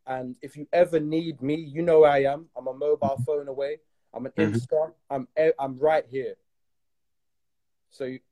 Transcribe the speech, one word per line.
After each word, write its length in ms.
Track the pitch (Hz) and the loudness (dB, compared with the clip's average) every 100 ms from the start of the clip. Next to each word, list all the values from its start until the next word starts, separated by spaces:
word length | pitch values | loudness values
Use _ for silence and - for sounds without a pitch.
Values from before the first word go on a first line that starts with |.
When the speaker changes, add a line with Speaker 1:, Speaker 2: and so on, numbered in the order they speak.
| - | -10
Speaker 1:
And 300 | 131 127 123 | -8 -8 -12
if 140 | 139 151 | -16 -16
you 100 | 147 | -2
ever 280 | 170 175 160 | 2 4 2
need 400 | 151 160 165 143 | 0 -2 -4 -6
me, 120 | 131 | -4
you 280 | 151 156 143 | -4 -6 -4
know 180 | 175 156 | 4 8
where 100 | 151 | 8
I 140 | 143 | 6
am. 220 | 139 147 165 123 | 2 -2 -8 -12
I'm 100 | 131 | -10
a 80 | |
mobile 340 | 135 147 151 139 | -4 -2 0 0
Speaker 2:
Mm-hmm. 140 | 135 | -2
Speaker 1:
phone 240 | 123 147 139 | -2 -4 -4
away. 300 | 135 139 151 _ _ _ | -6 -6 -8 _ _ _
I'm 140 | 120 127 | -12 -8
an 60 | - | -2
Speaker 2:
Mm-hmm. 180 | 107 | 0
Speaker 1:
instant. 400 | 110 123 156 160 - - | 0 -2 -2 -2 -8 -8
I'm 180 | 135 123 - | -8 -4 0
e-, 140 | 160 160 | 2 2
I'm 200 | 139 127 | -4 0
right 260 | 151 156 117 | 2 2 0
here. 240 | 135 117 95 _ _ _ _ _ _ _ _ _ _ _ _ _ _ _ | -6 -8 -10 _ _ _ _ _ _ _ _ _ _ _ _ _ _ _
So 140 | - 131 131 - | -10 -10 -10 -10